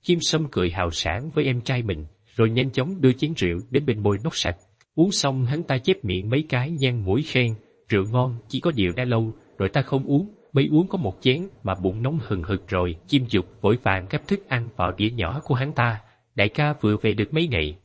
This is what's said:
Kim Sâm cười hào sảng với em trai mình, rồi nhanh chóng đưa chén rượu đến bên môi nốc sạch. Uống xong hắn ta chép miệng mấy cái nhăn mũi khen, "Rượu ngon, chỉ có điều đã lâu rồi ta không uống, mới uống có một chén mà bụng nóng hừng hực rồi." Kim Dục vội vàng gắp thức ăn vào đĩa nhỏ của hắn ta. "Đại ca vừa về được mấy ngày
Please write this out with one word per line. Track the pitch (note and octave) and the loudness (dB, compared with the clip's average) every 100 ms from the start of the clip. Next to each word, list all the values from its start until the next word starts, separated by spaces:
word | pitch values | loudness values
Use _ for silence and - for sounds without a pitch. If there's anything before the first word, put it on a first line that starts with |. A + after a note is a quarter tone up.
Kim | - F3 | 2 2
Sâm | - D#3+ D#3 | 2 0 0
cười | - F2+ | 0 0
hào | F2 F2+ | 0 -2
sảng | E2 - F2+ D3 | -2 -4 -4 -4
với | D#3 | -2
em | C#3 B2 | 0 0
trai | A2 B2+ | -2 -4
mình, | A#2 E2 D#2 _ _ - | -2 -6 -8 _ _ 2
rồi | A2+ | 2
nhanh | A2+ C3+ | 4 0
chóng | C3 C3+ F#3+ | 0 -2 2
đưa | C3 | 2
chén | B2 D3 D#3+ | 4 -2 0
rượu | F2+ E2+ - | -2 -2 -2
đến | B2+ D3 | -2 0
bên | A2 | 0
môi | G#2 G2+ | 2 0
nốc | B2 - | -2 -4
sạch. | - F2 _ _ _ | -4 -4 _ _ _
Uống | - F3+ | 2 2
xong | - C#3+ C3 | 2 0 0
hắn | A#2+ D3 | 0 0
ta | E3+ C3 | -2 -2
chép | B2+ F#3+ | 0 0
miệng | G2+ F#2 G#2 | 0 -2 0
mấy | C3 D#3 | -2 0
cái | B2+ C3 | -2 -2
nhăn | E3 C3+ A#2+ | 0 0 0
mũi | F#2 G#2+ | 0 0
khen, | D#3 C3 A#2+ A2 - _ _ | 2 0 0 -2 -10 _ _
"Rượu | G#2 G2 | 0 2
ngon, | B2 B2+ A#2 - | 0 0 -2 -8
chỉ | C3+ | -4
có | F3 | -2
điều | C#3+ F2+ F2 | 0 0 0
đã | |
lâu | B2+ A#2 A2+ A2 _ _ | 0 0 0 -6 _ _
rồi | G2 | 0
ta | - | 0
không | C3+ C3+ | 0 -2
uống, | C3+ C#3+ G3+ - _ | 2 0 0 -10 _
mới | C#3 C#3+ | 0 4
uống | D3+ F#3 | 4 2
có | F#3+ | 0
một | A#2+ F#2 | -4 -2
chén | C3 C3+ F#3+ - | 0 0 -2 -8
mà | G2+ F#2+ | -4 -2
bụng | F#2+ G#2 | -2 -2
nóng | A#2+ D#3 | -2 -4
hừng | A#2 G2 | -2 -4
hực | E2+ F#2+ - | -2 -4 -2
rồi." | F#2+ F2+ E2 - | -2 0 -4 0
Kim | C#3+ A#2+ | 0 2
Dục | G2 - - | 0 0 -2
vội | G2+ A#2+ | 2 2
vàng | - F#2+ F#2 | 2 0 -2
gắp | D3 - | -8 -4
thức | G3+ - | -4 -2
ăn | B2 A#2+ - | -4 -4 -2
vào | F2+ F2+ | -2 0
đĩa | G#2+ | -2
nhỏ | A#2+ E2+ B2+ | 0 -4 -4
của | - | -2
hắn | B2+ C3+ | -2 -2
ta. | D3 A#2+ G#2+ - _ _ | -2 -2 -2 -10 _ _
"Đại | - G#2 | -2 0
ca | - D3 D3 | 2 -2 2
vừa | G#2+ G#2+ | 0 2
về | A2+ | 0
được | G#2 G#2+ | 0 0
mấy | D#3 E3+ | 0 0
ngày | G#2 D2+ D#2 | 0 -2 -6